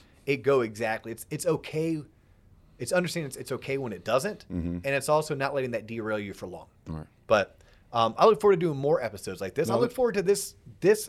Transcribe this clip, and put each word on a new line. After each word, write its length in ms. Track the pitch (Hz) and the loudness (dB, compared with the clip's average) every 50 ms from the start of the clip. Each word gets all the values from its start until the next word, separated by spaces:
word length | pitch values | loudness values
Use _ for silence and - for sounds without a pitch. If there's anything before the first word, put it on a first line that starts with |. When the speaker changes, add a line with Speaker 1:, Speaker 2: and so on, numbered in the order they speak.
| - _ _ _ _ | -20 _ _ _ _
Speaker 1:
it 120 | - 139 135 | -2 -2 0
go 240 | 113 135 139 135 120 | 2 4 4 4 4
exactly. 500 | 110 107 104 117 110 110 - - 151 - | 2 -2 -2 -2 -2 -2 -4 -6 -10 -12
It's, 140 | - - - | -12 -10 -10
it's 160 | 151 151 - | -10 -4 -2
okay. 560 | 175 160 147 - - - 156 160 165 160 156 147 - _ _ _ _ _ _ _ _ - - _ _ _ - | 0 -2 -2 -4 -6 -6 -4 -2 -2 -4 -4 -8 -10 _ _ _ _ _ _ _ _ -20 -20 _ _ _ -10
It's 140 | 123 - - | -6 -2 0
understanding 360 | 180 180 165 - 170 160 139 | 0 0 0 -2 -6 -6 -8
it's, 80 | 131 | -8
it's 160 | - - - 135 | -12 -10 -8 -8
okay 260 | 120 - - 139 139 | -8 -6 -4 -4 -4
when 140 | 135 120 104 | -4 -6 -8
it 120 | 87 87 | -8 -2
doesn't, 420 | - 110 131 - 202 214 - - - 92 | 0 0 0 0 0 -4 -8 -10 -8 -6
Speaker 2:
Mm-hmm. 260 | 90 80 87 87 87 87 | -4 -4 -4 -4 -4 -4
Speaker 1:
and 20 | |
it's 220 | 135 139 139 127 - | -2 -2 -2 0 2
also 260 | 151 151 156 156 156 | 2 2 2 0 -4
not 200 | 135 139 139 139 | -4 -4 -2 -2
letting 180 | 143 131 127 117 | -2 -2 -2 -4
that 140 | 113 107 | -6 -6
derail 320 | 107 117 113 107 110 107 107 | -8 -8 -6 -4 -2 -2 -2
you 160 | 104 101 95 | -4 -6 -8
for 120 | - - | -10 -12
long. 200 | 95 87 82 - - _ _ _ - | -12 -12 -14 -16 -18 _ _ _ -10
Speaker 2:
Right. 180 | 80 78 78 - _ _ _ - | -10 -10 -10 -14 _ _ _ 4
Speaker 1:
But, 300 | 110 107 95 - - - - - - - _ _ - | 4 4 4 2 -4 -12 -20 -20 -20 -20 _ _ 0
um, 220 | 117 117 113 110 | 2 2 2 4
I 80 | - 160 | 6 6
look 140 | 220 214 208 | 6 6 6
forward 180 | - 208 196 175 | 6 4 4 4
to 80 | 170 | 2
doing 120 | 170 147 135 | 0 -2 0
more 240 | 135 143 160 165 127 | 0 2 2 2 0
episodes 380 | 110 104 98 - - 92 87 | -2 -6 -8 -10 -10 -8 -6
like 140 | 98 95 - | -8 -4 -2
this. 140 | - 160 - | -2 0 0
I 60 | 226 | 2
Speaker 2:
No, 60 | - | 2
Speaker 1:
look 100 | 240 233 | 2 0
Speaker 2:
that 40 | - | 2
Speaker 1:
forward 180 | - 254 240 180 | 0 0 0 2
to 80 | 202 185 | 2 2
this, 320 | 175 202 196 - - - - _ - - - | 2 2 0 -2 -6 -12 -16 _ -20 -8 2
this 280 | - 175 214 214 - | 4 4 4 4 2